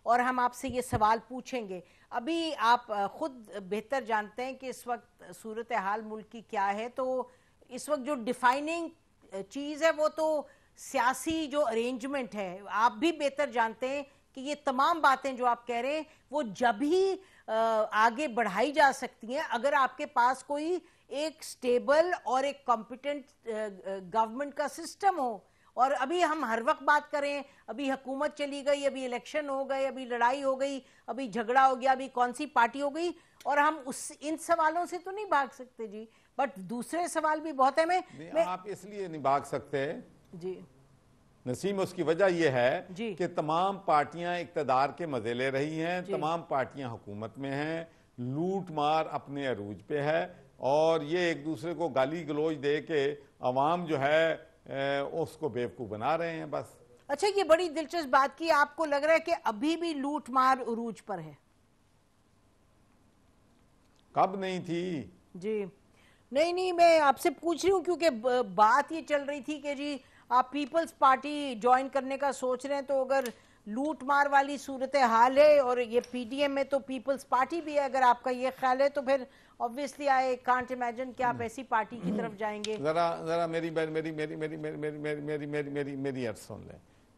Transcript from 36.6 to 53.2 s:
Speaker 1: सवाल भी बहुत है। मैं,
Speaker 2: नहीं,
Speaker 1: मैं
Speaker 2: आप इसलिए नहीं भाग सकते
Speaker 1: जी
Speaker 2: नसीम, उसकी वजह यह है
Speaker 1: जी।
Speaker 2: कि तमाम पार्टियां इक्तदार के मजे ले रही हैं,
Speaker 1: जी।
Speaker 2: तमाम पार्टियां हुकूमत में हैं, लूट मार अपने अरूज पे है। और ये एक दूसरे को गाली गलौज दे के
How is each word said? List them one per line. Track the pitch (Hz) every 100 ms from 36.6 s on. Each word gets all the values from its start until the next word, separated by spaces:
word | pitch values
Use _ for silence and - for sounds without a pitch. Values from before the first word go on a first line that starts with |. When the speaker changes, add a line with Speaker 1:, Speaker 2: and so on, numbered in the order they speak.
| 180 240 - 320 349
Speaker 1:
सवाल | 330 311 311
भी | 320
बहुत | 269 262 277
है। | 320
मैं, | 359 359 -
Speaker 2:
नहीं, | -
Speaker 1:
मैं | 311 330
Speaker 2:
आप | 370 202
इसलिए | 190 202 208 190
नहीं | 156
भाग | 135 139
सकते | - 139 - 139 139 233 - - _ 180
Speaker 1:
जी | 180 180 180 _ _ _ _ _ _ _ 127
Speaker 2:
नसीम, | 127 190 190
उसकी | 185 -
वजह | 151 165 196
यह | 175 156
है | 127 123 170 180
Speaker 1:
जी। | 185 226
Speaker 2:
कि | 170 175
तमाम | 175 151 165 190 202 -
पार्टियां | 151 143 165 175 175
इक्तदार | 143 165 131 127 139 135
के | 170
मजे | 131 107
ले | 120 135
रही | 135 151 160
हैं, | 165 180
Speaker 1:
जी। | 180
Speaker 2:
तमाम | 190 151 170
पार्टियां | - 143 123 143 131
हुकूमत | 110 - 104 110 113
में | 139
हैं, | 139 151 165 165 _ _ -
लूट | 123 139 180 190 180
मार | 156 147 160 160
अपने | 147 - 143 139
अरूज | 110 101 101
पे | - 147
है। | 143 165 180 - - -
और | 127 147 160 165
ये | 147 175 175
एक | 151
दूसरे | 147 147 160
को | 156 165
गाली | 131 131 170
गलौज | 147 147 160 151
दे | 143 151
के | 151 156 143 147